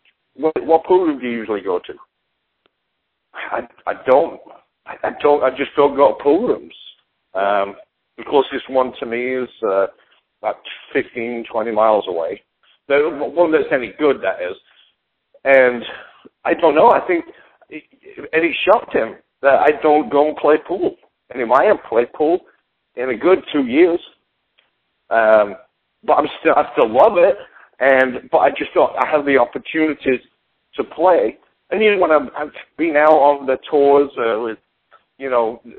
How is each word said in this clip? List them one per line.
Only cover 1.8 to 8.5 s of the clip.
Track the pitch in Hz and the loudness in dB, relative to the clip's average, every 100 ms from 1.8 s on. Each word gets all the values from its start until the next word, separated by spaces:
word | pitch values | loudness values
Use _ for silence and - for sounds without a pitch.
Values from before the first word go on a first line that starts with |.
| - - _ _ _ _ _ _ _ _ _ _ _ _ _ | -8 -18 _ _ _ _ _ _ _ _ _ _ _ _ _
I, | - - 117 123 _ - | -16 -10 -10 -10 _ -10
I | - - | -6 2
don't, | 131 165 - - - _ _ - | 2 2 -6 -20 -20 _ _ -20
I, | - | -10
I | - - | -10 -2
don't, | 147 147 | 0 2
I | 131 | 0
just | 131 139 - | -4 -4 0
don't | 143 131 | 0 4
go | 143 | 2
to | - | 2
pool | 143 165 233 | 0 0 0
rooms. | 120 - - - _ _ _ _ | -4 -10 -20 -20 _ _ _ _
Um, | 95 98 101 98 101 - _ _ - | -4 -2 -2 -4 -8 -20 _ _ -18
the | - | -2
closest | 143 131 | 0 0